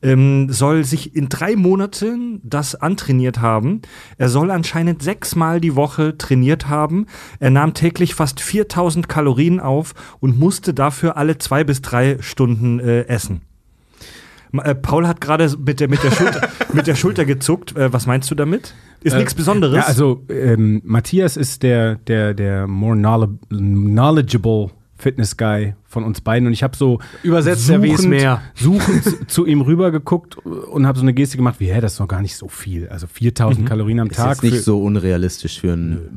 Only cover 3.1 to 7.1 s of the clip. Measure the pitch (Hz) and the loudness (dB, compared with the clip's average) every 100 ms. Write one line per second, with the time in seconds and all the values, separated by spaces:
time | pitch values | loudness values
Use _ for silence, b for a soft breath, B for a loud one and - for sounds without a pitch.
3.1 | 131 127 117 117 110 120 220 B B B | 0 2 0 0 0 0 -4 B B B
4.1 | B 127 131 175 185 165 165 170 160 143 | B 0 2 0 -2 -2 -2 -2 -2 -4
5.1 | - - 170 160 170 165 139 143 - 156 | -6 -6 -2 0 0 0 0 0 0 -2
6.1 | 156 - 131 127 156 139 147 151 175 214 | -2 0 2 2 0 -2 -2 0 -2 -4